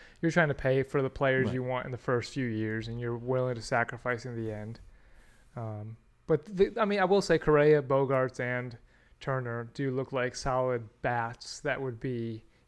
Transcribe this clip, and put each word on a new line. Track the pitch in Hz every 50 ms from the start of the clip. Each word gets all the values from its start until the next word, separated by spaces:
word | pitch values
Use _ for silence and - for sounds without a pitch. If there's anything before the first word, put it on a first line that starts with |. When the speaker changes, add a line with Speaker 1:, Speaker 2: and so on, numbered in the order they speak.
| - - - _
Speaker 1:
you're | - 165
trying | 151 175 165 147
to | 135
pay | - - 135 131 135 131
for | - - 147
the | 135 131
players | - - 147 135 131 131 131 208
Speaker 2:
Right. | 127
Speaker 1:
you | 127 123
want | 127 127 123 -
in | -
the | 127 107
first | - - 127 120 110 - -
few | 139 131 120
years, | 110 107 110 110 110 110 107 113
and | 117 120
you're | 120 120 117 117
willing | 117 123 127 127 127 127 123
to | 117
sacrifice | 107 - 135 117 117 117 - 117 - 127 123 117 -
in | 127 120
the | 117 113 110
end. | 107 104 107 107 117 - - - - - - - - - - - - - - - - 123
Um, | 113 110 107 104 107 110 113 - _ _ _ _ _ -
but | 160 147 - - 208
the, | 175 196 214 202 233
I | 226
mean, | 202 202 202
I | 190
will | 175 196 202
say | 185 - 165 156
Correa, | - - 151 147 147 151 151 147
Bogaerts, | 135 123 135 135 139 131 135 131 131 127 - -
and | 127 123 123 123 123 123 117 113 - - _ _ _ _ _ _
Turner | - - 135 131 123 120 117 117 117 117 -
do | - 139 135
look | 127 131 131 - 139
like | 131 123 127 123
solid | - - 139 127 127 127 127 127 120 110 107 _ _
bats | - 131 120 120 117 117 117 - - - - -
that | - 147 131 131
would | 135 131 120 113
be, | - 135 127 120 117 113 113 110 - - _ _ _